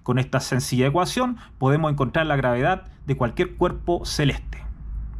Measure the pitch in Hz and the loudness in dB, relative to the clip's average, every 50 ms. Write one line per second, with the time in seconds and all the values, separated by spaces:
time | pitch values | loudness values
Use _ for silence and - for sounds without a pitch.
0 | - - 123 131 131 - - 131 - - 135 120 - - 127 123 127 143 139 175 | -2 0 0 2 2 0 0 -2 0 0 0 -2 0 0 2 2 4 4 4 2
1 | 180 - - 247 254 247 247 - - - - - 131 131 139 156 160 151 147 143 | 2 0 0 0 -2 -2 -2 -6 -10 -16 -6 0 2 4 4 4 2 2 0 0
2 | 135 117 - 165 160 156 147 139 127 127 120 120 135 170 190 185 - - - - | 0 0 2 2 2 2 2 2 2 2 2 2 2 2 2 0 -4 -10 -18 -8
3 | - - 135 - 127 113 - - 175 - - - 175 180 151 - - 170 175 170 | -6 -4 -2 0 0 0 0 0 -2 -2 0 0 0 0 0 -2 -2 -2 -2 -2
4 | 170 - - - 147 143 147 - - - - - - - - - - - - - | -2 -4 -2 0 2 2 0 -2 -6 -10 -10 -10 -10 -10 -12 -10 -10 -10 -8 -8
5 | - - - - | -8 -8 -8 -10